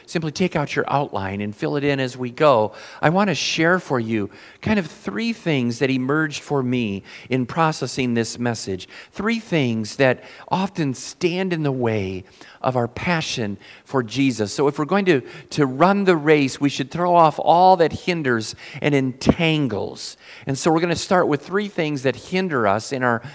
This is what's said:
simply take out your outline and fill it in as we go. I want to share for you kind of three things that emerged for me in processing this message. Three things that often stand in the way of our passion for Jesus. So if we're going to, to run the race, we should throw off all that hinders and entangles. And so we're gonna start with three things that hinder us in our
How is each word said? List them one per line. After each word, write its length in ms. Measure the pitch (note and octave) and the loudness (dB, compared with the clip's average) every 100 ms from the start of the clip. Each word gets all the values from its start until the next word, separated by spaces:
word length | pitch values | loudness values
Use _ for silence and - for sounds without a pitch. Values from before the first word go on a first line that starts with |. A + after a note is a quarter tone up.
| - | -8
simply 240 | F3 D#3 | -6 -4
take 240 | - F3+ E3 | -2 -2 -2
out 200 | C#3+ - | -4 -4
your 100 | - | -2
outline 520 | C#3 C#3+ G2+ F#2+ G2+ | -2 -2 -4 -4 -4
and 140 | G#2 G2+ | -6 -6
fill 200 | D3+ D3 | -4 -2
it 80 | |
in 160 | C#3+ C#3 | 0 0
as 180 | C3 B2 | -2 -6
we 140 | B2 | -8
go. 420 | A#2+ D#3 A#2+ G#2+ - - - | 2 4 6 2 -2 -18 -2
I 100 | D3+ | 2
want 180 | F3+ G3+ | 2 2
to 80 | C#3 | 0
share 420 | - - E3 F3+ | -2 0 2 2
for 220 | - C3 | 0 -4
you 320 | A2+ A2 G2 - - - | -2 -2 -4 -8 -20 -8
kind 180 | - G#3+ | -2 0
of 80 | D#3+ | -2
three 460 | - - G3+ A#3 | -6 -8 -4 -4
things 440 | A3+ E3+ C#3 A#2+ A#2 | -4 0 0 0 0
that 120 | C3+ | 0
emerged 500 | C3 B2+ D3+ D#3 C#3 | 0 0 0 0 -4
for 220 | - C#3+ | -4 -2
me 400 | B2+ B2+ A2 G2 - - - | 0 0 -2 -4 -8 -16 -4
in 160 | C3 A#2+ | -2 -2
processing 680 | - D#3+ D#3 C3 - B2+ A#2 | 0 0 0 -6 -4 -2 0
this 240 | A2+ - | -2 -2
message. 480 | A#2+ A2+ - F#2 - - - | -4 -4 -6 -8 -10 -20 -16
Three 280 | - G3+ A3+ | -6 -4 -4
things 580 | A3 E3+ B2+ A2+ G#2+ - | -2 0 0 0 -4 2
that 260 | C3+ B2 - - - | 2 2 -4 -20 -4
often 480 | F3+ F#3+ - C#3+ B2 | -2 -2 -2 -4 -4
stand 580 | - - F3 F3+ F#3+ | -10 -4 -2 0 -2
in 80 | E3+ | -2
the 100 | D3 | -2
way 520 | C3 A#2 G#2+ F#2+ F#2 - - - - | 0 0 0 -2 -6 -12 -20 -20 -8
of 160 | B2+ B2 | -4 -2
our 120 | A#2 | -2
passion 720 | - - E3 - - G#2 G2 - - - | -4 -2 -2 -2 -6 -6 -8 -14 -20 -4
for 160 | C3+ | -2
Jesus. 500 | A2+ A#2+ C3+ A2 G#2 | -2 0 0 0 -2
So 160 | - C#3+ | 0 0
if 120 | C#3+ | 0
we're 60 | D3 | 0
going 200 | G3 F#3+ | 0 2
to, 160 | C#3+ - - - | 2 0 -12 -8
to 160 | - C#3 | -2 0
run 380 | C3 F3 G3+ F#3+ | 4 4 4 4
the 120 | E3+ | 2
race, 420 | D3 D3+ C3+ - | 4 4 4 0
we 100 | C#3+ | -2
should 200 | - C3+ | -2 -6
throw 260 | D#3+ F3+ F3 | -2 2 6
off 240 | D#3+ - | 6 4
all 380 | - E3 F#3 F#3 | 4 6 6 6
that 160 | D3+ | 4
hinders 640 | - - E3+ C3+ A#2 A2 - - C#3 | 0 -4 -2 2 0 0 -10 -14 -4
and 140 | - C#3+ | 0 2
entangles. 1200 | C3 B2 - - E3 D#3 C3+ G2+ - - - - - - - | 2 0 0 2 2 2 0 -2 -6 -8 -14 -14 -20 -12 -6
And 100 | C3+ | -2
so 140 | F3 | 2
we're 80 | D#3+ | 2
gonna 160 | F3 E3 | 2 -2
start 320 | - F3+ C3+ | 0 2 2
with 180 | C#3+ - | 0 -2
three 220 | F#3+ G#3 | -4 -4
things 340 | - D#3 C#3+ | -4 -4 -2
that 140 | B2+ A#2+ | -2 -4
hinder 520 | - F#3 F#3+ C#3 G#2 | -4 -4 -2 0 2
us 240 | G#2 - | 2 -2
in 120 | C3 | -2
our 180 | B2+ A#2 C#3+ | 2 0 -2